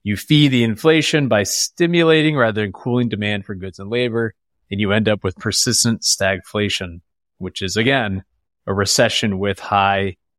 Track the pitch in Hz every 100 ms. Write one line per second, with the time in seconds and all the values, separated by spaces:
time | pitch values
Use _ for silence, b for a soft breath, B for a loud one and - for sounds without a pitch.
0 | 104 101 - 151 147 127 117 104 156 160
1 | 147 156 135 107 98 - - - 175 175
2 | 165 160 156 151 113 107 104 - - 120
3 | 120 104 104 104 95 95 95 90 98 120
4 | 123 113 113 - _ _ - 101 196 208
5 | 214 208 95 - 110 - - 107 117 113
6 | - - 95 95 - 107 104 - 92 85
7 | - _ _ - 92 - 95 101 117 139
8 | 107 95 - _ _ _ - 98 98 -
9 | 113 - 113 95 101 95 - 101 98 98
10 | 98 - _